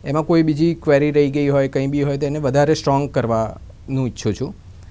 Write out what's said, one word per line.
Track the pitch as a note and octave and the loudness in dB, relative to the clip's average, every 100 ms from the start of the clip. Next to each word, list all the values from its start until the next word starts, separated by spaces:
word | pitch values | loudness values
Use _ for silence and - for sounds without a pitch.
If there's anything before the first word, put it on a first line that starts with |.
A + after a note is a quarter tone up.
| - | -4
એમાં | D3 | -4
કોઈ | D#3 E3+ | 2 2
બીજી | D#3+ D3 E3+ | 2 2 0
ક્વેરી | E3 - C#3+ D3 | 0 2 4 4
રહી | D3 C#3+ | 2 2
ગઈ | D3 C#3+ | 2 0
હોય, | C#3 C3+ | 2 0
કંઈ | C3+ C#3 | 0 -2
બી | C#3+ | 0
હોય, | C#3+ C#3 | -2 -2
તો | C#3+ | -2
એને | D3+ | -2
વધારે | C#3+ C3+ D3 | 0 2 2
સ્ટ્રોંગ | D3+ - C#3 C#3+ | 2 2 0 0
કરવાનું | - A#2 A2+ A2 - - - - C3+ B2+ | -2 0 0 -2 -8 -18 -20 -6 -4 -4
ઈચ્છું | - A2+ | -4 -4
છું. | G2 B2+ - - - - | -4 -6 -10 -20 -20 -20